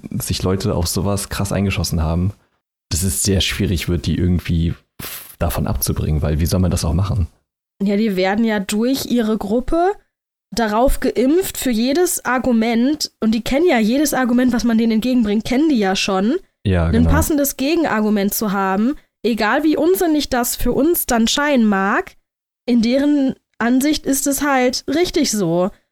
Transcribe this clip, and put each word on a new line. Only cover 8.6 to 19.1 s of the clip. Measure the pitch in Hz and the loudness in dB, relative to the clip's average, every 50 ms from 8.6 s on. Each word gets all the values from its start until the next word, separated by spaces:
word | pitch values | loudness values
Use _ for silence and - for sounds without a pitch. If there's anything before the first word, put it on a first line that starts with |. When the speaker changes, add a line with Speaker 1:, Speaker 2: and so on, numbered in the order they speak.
| 190 - 208 208 233 254 277 262 - | -2 -2 -2 0 0 0 0 -2 -2
Speaker 2:
ihre | - - 240 220 214 220 214 | -2 -2 0 0 0 -2 -2
Gruppe | - 190 214 254 247 - - 330 349 381 403 - _ _ _ _ _ _ _ _ _ - - | -2 -2 -2 -2 0 0 0 2 2 0 0 -2 _ _ _ _ _ _ _ _ _ -10 -4
darauf | - 233 214 208 220 254 277 - - | -2 -2 0 2 2 2 2 2 2
geimpft, | - 254 - - 240 262 311 370 381 - - - | 0 -2 0 0 2 2 2 2 0 -2 -6 -6
für | - 262 | -4 -2
jedes | 240 214 240 254 277 339 359 339 - - - | 0 0 0 0 2 2 0 0 -2 -4 -4
Argument, | 247 247 262 220 262 240 226 220 240 233 226 240 269 311 302 - - _ - | -2 -2 -2 0 0 2 2 2 0 0 0 0 0 0 -2 -6 -10 _ -4
und | - 220 220 | -2 0 0
die | 233 | -2
kennen | - - 247 285 349 359 | -2 -2 0 2 2 2
ja | 294 233 | 2 2
jedes | 220 202 240 277 311 - - | 2 2 2 2 0 0 0
Argument, | 262 254 233 240 247 254 254 226 | 0 0 2 2 2 2 2 0
was | 233 - | 0 0
man | 240 226 220 | 2 2 2
denen | 233 226 220 | 2 2 2
entgegenbringt, | 220 202 254 262 254 226 202 208 220 - | 0 0 2 2 2 2 2 0 -2 0
kennen | - 247 262 320 320 | 0 0 2 2 2
die | 285 220 | 2 2
ja | 202 185 190 | 2 0 0
schon, | 196 - 214 190 190 196 220 302 392 - _ _ _ - | -2 -2 -2 0 0 0 0 0 -2 -4 _ _ _ -2
Speaker 1:
Ja, | 101 92 87 - - | 0 2 2 2 2
Speaker 2:
ein | |
Speaker 1:
genau. | - - 82 82 | 4 4 4 4
Speaker 2:
passendes | 82 302 - - 330 285 285 - - - | 4 2 2 2 0 0 0 -2 -2 -4
Gegenargument | 262 285 339 339 311 - - 220 214 214 214 226 196 208 - | -2 0 0 0 0 0 0 0 0 0 0 0 0 0 -2
zu | - 226 208 | -2 -4 -2
haben, | 185 202 190 190 190 196 214 254 294 - - _ | -2 -2 0 0 0 0 0 0 -2 -4 -10 _